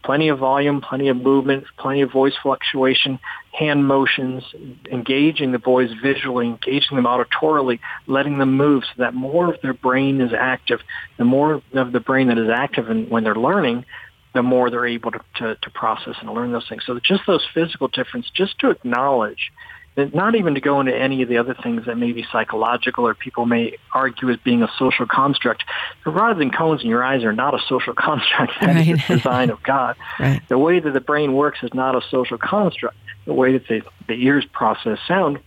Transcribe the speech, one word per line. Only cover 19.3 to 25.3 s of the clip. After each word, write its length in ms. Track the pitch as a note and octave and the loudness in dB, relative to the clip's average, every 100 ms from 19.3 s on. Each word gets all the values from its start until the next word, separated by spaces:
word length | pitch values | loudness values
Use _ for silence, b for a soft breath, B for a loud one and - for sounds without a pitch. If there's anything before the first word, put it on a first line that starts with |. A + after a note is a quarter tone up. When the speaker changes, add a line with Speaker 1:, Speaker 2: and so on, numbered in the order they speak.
| - - B B B B | -4 -10 B B B B
Speaker 1:
that, 200 | - C#3 | -4 -2
not 200 | D3 G3+ | 0 2
even 200 | A#3 F3 C#3 | 2 2 0
to 40 | |
go 180 | C#3+ C#3+ | 2 2
into 160 | C3 | 2
any 280 | A#2+ C3+ C3+ | 0 0 0
of 80 | A#2+ | 0
the 80 | A#2+ | 0
other 160 | A#2+ | 0
things 320 | B2 B2 A#2 A2+ | -4 -4 -4 -4
that 100 | A#2 | -2
may 160 | A#2+ | -2
be 100 | A#2 A2+ | -4 -4
psychological 800 | A#2 A2 A2 A2+ A#2+ - B2 A#2+ | -4 -2 -2 -2 0 -2 0 -2
or 60 | |
people 320 | - C3 - A#2 | -2 -6 -4 0
may 320 | A#2 A#2 - _ | 0 0 -6 _
argue 340 | C3 C3 - C3 | -2 -2 -2 -2
as 80 | A#2 | 0
being 260 | B2+ A#2+ | 2 2
a 80 | A2+ - | 2 0
social 280 | C3 - A#2 | 0 0 0
construct, 580 | C3+ C3+ | 2 2